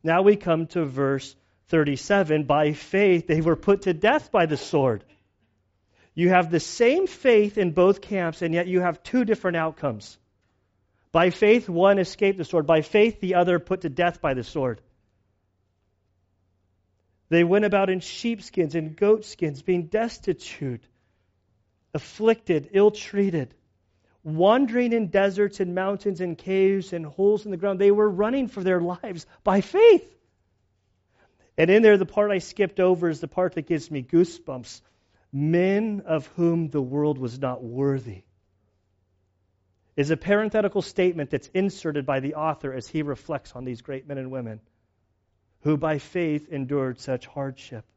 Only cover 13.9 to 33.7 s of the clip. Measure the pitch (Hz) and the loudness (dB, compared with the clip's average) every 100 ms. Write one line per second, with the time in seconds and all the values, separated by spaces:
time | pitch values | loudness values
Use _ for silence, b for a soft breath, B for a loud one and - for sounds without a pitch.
13.9 | 131 175 170 151 131 113 156 131 110 _ | -2 -2 -2 -4 -4 -6 -4 -4 -6 _
14.9 | _ _ _ _ _ _ _ _ _ _ | _ _ _ _ _ _ _ _ _ _
15.9 | _ _ _ _ _ _ _ _ _ _ | _ _ _ _ _ _ _ _ _ _
16.9 | _ _ _ _ 170 170 196 208 202 196 | _ _ _ _ 2 4 2 2 2 0
17.9 | 185 - - 233 233 - - 160 165 156 | -2 -6 -8 -6 -6 -8 -4 -2 -2 -6
18.9 | 156 202 220 214 - 160 139 - 180 165 | -2 2 2 0 -6 -6 -6 -4 -2 -2
19.9 | 214 233 - - 175 - - 139 120 _ | -4 -4 -6 -6 -6 -8 -10 -8 -10 _
20.9 | _ _ _ _ _ _ _ _ _ _ | _ _ _ _ _ _ _ _ _ _
21.9 | 156 - - 220 226 - 160 143 196 208 | -12 -12 -2 0 0 0 -2 0 4 4
22.9 | 208 - 202 196 170 127 _ _ _ _ | 2 -8 -2 -2 -2 -6 _ _ _ _
23.9 | _ _ _ 151 156 190 240 269 240 247 | _ _ _ -10 2 4 4 2 0 0
24.9 | 233 202 196 196 185 202 202 185 175 190 | 0 0 0 0 0 -4 -2 -4 -4 -4
25.9 | 202 202 170 180 165 - 190 190 196 185 | -4 -6 -6 -6 -8 -4 0 2 0 -4
26.9 | 170 160 143 196 208 208 180 196 190 202 | -10 -10 0 0 2 -2 -6 -4 2 4
27.9 | 202 214 180 208 269 247 - 185 180 175 | 4 2 0 -2 -2 -4 -4 -2 0 -2
28.9 | 175 226 175 - b - 196 - 381 466 | -6 -10 -14 -16 b 0 0 0 6 8
29.9 | 403 - _ _ _ _ _ _ _ _ | 8 4 _ _ _ _ _ _ _ _
30.9 | _ _ _ _ _ _ - 160 202 220 | _ _ _ _ _ _ -2 2 6 6
31.9 | 208 185 - 208 190 - - 190 190 185 | 6 2 -2 -2 -2 -6 -4 -4 0 2
32.9 | 180 175 147 151 - 180 170 147 | 2 0 -4 -6 -4 -4 -4 -4